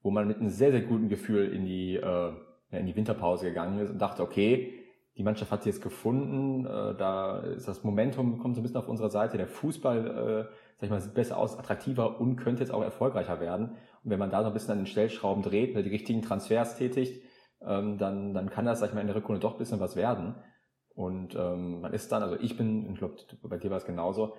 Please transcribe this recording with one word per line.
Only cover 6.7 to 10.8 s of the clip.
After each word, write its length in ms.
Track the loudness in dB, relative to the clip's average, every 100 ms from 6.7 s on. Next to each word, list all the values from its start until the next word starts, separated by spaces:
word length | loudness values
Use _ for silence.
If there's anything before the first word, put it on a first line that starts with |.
| -2 -2 0
da 420 | 0 0 -2 -4
ist 300 | -4 -6 -6
das 160 | -4
Momentum, 540 | 0 4 2 2 0 0
kommt 180 | -2 0
so 40 |
ein 40 |
bisschen 140 | -2 -2
auf 100 | -2
unserer 220 | 0 0
Seite, 260 | 2 2 0
der 100 | -4
Fußball, 520 | -2 -2 0 2 2 0 -2 0 0 -2
äh, 40 | -12 -20
sag 60 | _